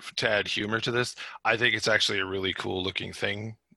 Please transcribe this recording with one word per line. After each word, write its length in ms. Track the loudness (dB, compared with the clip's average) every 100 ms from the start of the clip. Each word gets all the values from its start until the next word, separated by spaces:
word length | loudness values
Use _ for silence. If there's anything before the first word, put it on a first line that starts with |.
| -4 -4
to 140 | 0
add 180 | 0 0
humor 320 | -2 -2 -2
to 100 | 0
this. 240 | 0 -2 -6 -14 -6
I 140 | -2 2
think 180 | 4 4
it's 120 | 6
actually 320 | 4 4 0
a 60 | 0
really 280 | 0 -2
cool 300 | -2 -2 -2
looking 280 | -2 -4 -6
thing, 460 | -4 -4 -2 -6 -12 _